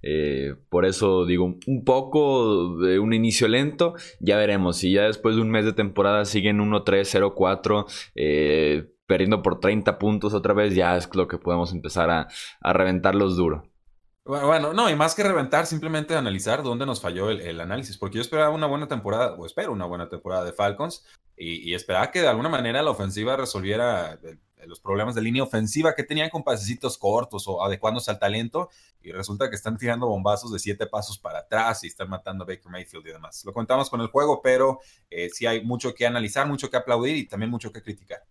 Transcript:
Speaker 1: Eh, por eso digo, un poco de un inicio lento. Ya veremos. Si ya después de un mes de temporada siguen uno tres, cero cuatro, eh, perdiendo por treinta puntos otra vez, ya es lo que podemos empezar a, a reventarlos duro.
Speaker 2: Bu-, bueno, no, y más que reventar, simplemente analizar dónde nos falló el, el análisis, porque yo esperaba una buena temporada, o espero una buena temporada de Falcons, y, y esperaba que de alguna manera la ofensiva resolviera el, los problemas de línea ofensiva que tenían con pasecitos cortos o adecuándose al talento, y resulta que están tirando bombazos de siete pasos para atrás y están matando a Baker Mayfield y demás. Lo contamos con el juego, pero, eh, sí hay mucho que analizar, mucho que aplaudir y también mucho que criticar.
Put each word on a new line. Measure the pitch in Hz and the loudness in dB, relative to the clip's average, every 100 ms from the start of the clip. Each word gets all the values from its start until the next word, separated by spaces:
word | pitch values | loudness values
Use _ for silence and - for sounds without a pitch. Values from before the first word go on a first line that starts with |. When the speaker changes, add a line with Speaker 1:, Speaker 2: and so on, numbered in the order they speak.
Speaker 1:
Eh, | - 78 73 67 69 71 _ | 0 0 0 0 -4 -8 _
por | 87 95 | 4 4
eso | 95 101 92 | 4 4 4
digo, | 87 87 90 90 - | 4 4 2 -2 -4
un | 131 | 0
poco | 127 131 135 156 143 131 113 98 90 85 | 2 2 2 2 4 4 4 2 0 0
de | 92 95 | 2 4
un | 110 | 4
inicio | 113 113 104 113 | 2 2 2 4
lento. | 120 147 147 170 170 - - | 4 0 0 0 0 -18 -4
Ya | - 104 | 2 4
veremos. | 104 101 90 85 | 4 2 2 2
Si | 92 | 2
ya | 98 | 4
después | 107 107 113 113 | 4 2 2 2
de | |
un | 110 | 2
mes | 110 | 2
de | 107 | 2
temporada | 104 101 101 98 104 | 0 0 2 4 4
siguen | 101 107 101 104 | 2 2 2 2
uno | 104 104 | 2 2
tres, | 101 98 98 | 4 2 4
cero | 98 101 - | 2 2 4
cuatro, | 92 95 - 104 101 - - - | 2 2 2 0 0 -12 -12 -2
eh, | 76 76 76 78 76 76 - _ - | 2 2 4 4 4 2 -4 _ 0
perdiendo | 92 95 107 | 2 4 2
por | 90 - | 2 2
treinta | 95 107 104 - | 0 2 0 0
puntos | 104 104 104 | 0 0 0
otra | 104 98 | 0 2
vez, | 101 104 | 2 4
ya | 92 87 90 | 4 4 2
es | 87 | 0
lo | 92 90 | -2 -2
que | 90 | -2
podemos | 87 87 87 | -2 0 0
empezar | 87 - 92 85 | -4 -4 0 2
a, | 82 71 - - - | 2 -2 -12 -16 -6
a | - | 0
reventarlos | 90 92 92 95 98 98 90 | 2 2 2 2 4 2 2
duro. | 85 76 - _ _ _ _ _ | 0 0 -8 _ _ _ _ _
Speaker 2:
Bu-, | - 143 143 | -8 -2 2
bueno, | 160 147 | 2 2
no, | 185 233 | 2 2
y | 151 | 2
más | 160 | 0
que | 160 | 2
reventar, | 202 175 131 147 160 | 2 2 2 0 0
simplemente | 156 160 156 151 160 | -4 -2 -4 -2 -2
analizar | 117 95 101 131 | 0 -2 -2 -2
dónde | 135 120 139 | -2 -2 -4
nos | 110 | -4
falló | 92 90 104 | -4 -2 -2
el, | 98 | -2
el | 87 82 | -6 -8
análisis, | 85 113 131 - | -6 -8 -8 -8
porque | 98 107 | -6 -4
yo | |
esperaba | 123 156 151 | -2 0 2
una | 156 151 | 2 -2
buena | 143 147 | -2 -4
temporada, | 127 101 107 123 | -6 -2 0 -2
o | - 82 | -4 -8
espero | - 196 | -6 -4
una | 107 87 | -6 -6
buena | 87 85 | -8 -10
temporada | 87 90 92 | -10 -6 -4
de | 87 | -4
Falcons, | - 101 101 160 170 _ _ _ - | -2 -2 0 -8 -8 _ _ _ -14
y, | 85 85 85 | -10 -10 -6
y | |
esperaba | 87 - 92 117 | -8 -2 0 0
que | 180 | 2
de | 156 | 2
alguna | 113 151 | 2 0
manera | 147 120 127 | -2 -2 0
la | 151 | -2
ofensiva | 117 98 98 113 135 | -2 -4 -4 -2 -2
resolviera | 127 101 95 107 120 101 82 78 | -4 -6 -4 -2 0 -2 -4 -10
el, | 80 78 _ _ 85 | -20 -20 _ _ -20
los | 85 | -16
problemas | 98 98 110 | -4 -2 -2
de | 113 | -2
línea | 110 127 | -2 0
ofensiva | 131 110 110 147 160 | 0 -2 -2 0 0
que | 151 | 0
tenían | 139 151 156 | -4 -4 -4
con | 160 | -4
pasecitos | 143 113 98 120 131 - | -4 -2 -4 -6 -6 -2
cortos | 98 113 123 101 98 | 0 0 -2 -8 -6
o | 90 | -4
adecuándose | 98 95 110 117 117 | -2 -2 -2 -2 -6
al | 104 | -2
talento, | 101 110 117 165 180 _ _ _ | -2 -2 -4 -6 -8 _ _ _
y | 87 | -14
resulta | 90 98 101 135 | -12 -8 -4 -4
que | 101 | -4
están | 110 113 | -8 -4
tirando | 120 120 123 | -4 -2 -2
bombazos | 101 98 104 120 | 0 0 -2 -4
de | 98 | -6
siete | 104 101 110 | -6 -6 -4
pasos | 107 104 - | -6 -8 -10
para | - 78 | -10 -10
atrás | - 110 117 110 | -4 0 0 -2
y | 85 | -8
están | - 95 | -12 -10
matando | 92 - 95 | -10 -8 -10
a | 90 | -10
Baker | 92 90 | -12 -12
Mayfield | 90 90 82 80 | -16 -16 -18 -18
y | |
demás. | 80 78 - 98 | -18 -18 -14 -10
Lo | |
contamos | 113 113 131 135 | -8 0 0 0
con | 120 | -4
el | 117 | 0
juego, | 135 151 - | 2 2 2
pero, | 131 127 135 131 - _ _ | 4 4 4 0 -12 _ _
eh, | 85 87 | -8 -8
sí | - 117 | -2 -2
hay | 113 | 0
mucho | 113 120 127 | -2 -4 -6
que | 120 120 | 0 0
analizar, | 120 104 135 143 | 0 -2 -2 0
mucho | 135 139 | -2 -2
que | 127 | -2
aplaudir | 123 120 127 151 | 0 0 2 -2
y | 104 | -6
también | 98 110 | -6 -4
mucho | 120 104 | -4 -8
que | 110 | -12
criticar. | 107 101 _ - _ | -14 -14 _ -16 _